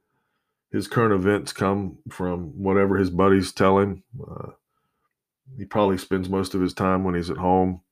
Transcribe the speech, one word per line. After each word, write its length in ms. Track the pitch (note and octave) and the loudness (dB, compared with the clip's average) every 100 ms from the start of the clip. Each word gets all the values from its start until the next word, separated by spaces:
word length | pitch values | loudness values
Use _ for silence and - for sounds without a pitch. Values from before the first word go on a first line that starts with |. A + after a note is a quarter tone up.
| _ _ _ _ _ _ _ | _ _ _ _ _ _ _
His 160 | G#2 G2 | -6 -4
current 240 | - A2+ | 0 2
events 400 | G2 F#2 G#2 C#2+ | 2 2 0 -2
come 460 | - F#2+ G2+ F#2+ - - | -4 -2 -2 -4 -12 -16
from 500 | - F2+ F2 E2+ C#2+ | -8 -6 -6 -8 -6
whatever 380 | G2 G2 G2 G2 | 0 2 2 2
his 140 | F#2+ | 0
buddies 420 | E2+ G2 G2 F#2 | 2 4 4 2
tell 260 | - F#2+ F#2+ | 0 4 4
him. 220 | G2+ F#2 _ - | 2 -2 _ -18
Uh, 340 | - - - - _ _ _ _ _ _ _ _ _ C3 | -16 -16 -16 -20 _ _ _ _ _ _ _ _ _ -16
he 80 | G2 | -6
probably 320 | A2 G2+ F#2+ | 0 2 0
spends 320 | - F#2+ F#2 | -2 -4 -2
most 240 | F#2+ F#2+ | -4 -2
of 80 | G2 | -2
his 100 | F#2 | -2
time 320 | - F#2+ F#2 | 0 0 0
when 100 | F#2+ | 0
he's 140 | F2+ E2+ | -2 -4
at 80 | - | -4
home 460 | F2+ F#2 F#2 F2+ _ | 0 2 2 -4 _